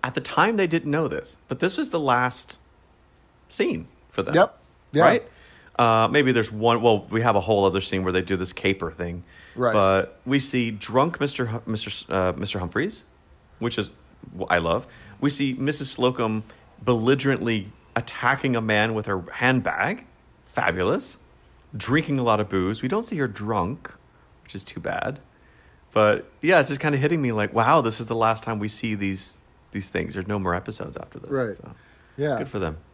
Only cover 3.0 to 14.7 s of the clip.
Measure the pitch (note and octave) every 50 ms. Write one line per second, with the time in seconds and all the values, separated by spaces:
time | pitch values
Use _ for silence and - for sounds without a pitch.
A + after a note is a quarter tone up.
3 | _ _ _ _ _ _ _ _ _ _ - - - F4+ C#4+ - - - _ _
4 | _ _ - - - - C#3+ E3 F#3+ - - _ _ _ _ _ _ _ - C#3+
5 | E3+ F3 - A#3+ - - - - - - - - - - _ - A#2+ A#2 A2+ A2+
6 | A2 A#2 B2+ D3 C#3+ C3 B2+ A#2 A2 - A2 G#2+ A2 A#2+ A#2+ A2+ A2 A#2+ A2 G#2
7 | - - - A2+ A2+ A#2+ G#2+ G2+ F2+ G2 A2 G2+ G2 F#2+ F2+ G2 F#2+ - - F#2+
8 | F#2 F#2 F2+ F#2 F2+ F2+ G2 F2+ F#2 F2+ - - - F#2+ G2 - E2+ D#2+ D2+ -
9 | F2+ F2 F2 F2 F2 - - - - - - A#2+ B2 A#2+ G#2+ G#2+ G2 F#2+ F#2+ F#2+
10 | F#2+ - - - _ B2+ C3+ C#3+ C#3 - - B2+ A#2+ A2+ A2 G#2 - - G#2+ B2+
11 | C#3 E3+ E3 - C#3 C#3+ - - B2+ A2+ A2 A#2 - - A2 G#2 - G#2 - -
12 | - - - F#2+ F#2 F#2 F2+ - G2+ G2+ - G2+ F2+ F2 - A2 D3 G3+ - -
13 | - _ _ _ _ _ - _ _ _ _ _ A2 A#2+ A#2 - C#3 - - _
14 | _ _ - _ - - - F2 - - F2+ F2 E2 E2